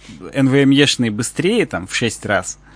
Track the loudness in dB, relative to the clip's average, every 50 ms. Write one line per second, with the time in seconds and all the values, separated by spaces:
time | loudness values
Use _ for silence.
0 | -20 -20 -18 -16 -16 -8 -2 0 2 2 4 4 4 6 6 4 4 4 2 0
1 | -2 -2 -2 -4 -6 -6 -4 -4 -2 0 0 0 -2 -2 -4 -8 -8 -8 -6 -4
2 | -4 -4 -4 -4 -4 -2 -2 -2 -2 -4 -10 -14 -18 -20 -20